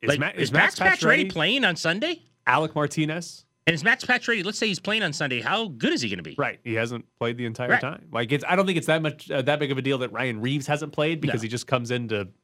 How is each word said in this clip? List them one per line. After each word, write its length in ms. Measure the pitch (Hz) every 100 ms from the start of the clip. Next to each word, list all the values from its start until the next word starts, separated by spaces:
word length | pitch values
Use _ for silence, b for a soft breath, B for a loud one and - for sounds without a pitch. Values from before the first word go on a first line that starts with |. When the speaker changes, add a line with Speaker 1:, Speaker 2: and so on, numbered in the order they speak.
Speaker 1:
Is 60 | 117
Speaker 2:
Like, 120 | 143
Speaker 1:
Ma-, 80 | 151
Speaker 2:
is 80 | 190 165
Speaker 1:
is 40 |
Speaker 2:
Max 260 | 135 262 -
Speaker 1:
Max 240 | 381 359
Speaker 2:
Pacioretty 240 | 160 262 196
Speaker 1:
Pacioretty 60 |
Speaker 2:
playing 320 | 170 160 262
on 120 | 220 170
Sunday? 460 | 165 180 302 339 _ _ -
Speaker 1:
Alec 280 | 127 156
Martinez? 680 | 156 147 - 156 160 175 - _ _ -
Speaker 2:
And 60 |
is 100 | 165
Max 220 | 180 262
Pacioretty, 400 | - 247 240 233
let's 140 | 180 214
say 80 | 226
he's 120 | 185
playing 240 | - 214
on 120 | 190
Sunday, 260 | 147 147 127
how 280 | 113 202 226
good 260 | 123 180
is 80 | 330
he 80 | 110
gonna 120 | 95
be? 120 | 82 -
Speaker 1:
Right. 240 | 131 98
He 100 | -
hasn't 320 | 110 117 120 - _
played 200 | 117 120
the 80 | 120
entire 240 | 110 123
Speaker 2:
Right. 100 | 240
Speaker 1:
time. 280 | 131 - -
Like, 180 | 113 120
it's, 140 | 143 -
I 100 | 180
don't 100 | 196
think 100 | 175
it's 120 | -
that 120 | 160
much, 300 | 156 147 -
uh, 100 | 147
that 180 | 135 147
big 120 | 147
of 60 | 135
a 40 |
deal 140 | 135 135
that 140 | 123
Ryan 300 | 107 127 110
Reeves 240 | 120 143 135
hasn't 260 | 147 151
played 300 | - 156 165
because 180 | 143 117
Speaker 2:
No. 20 |
Speaker 1:
he 40 | 113
just 180 | 120 -
comes 240 | 131 117
in 180 | 123 120
to 200 | 107 95 _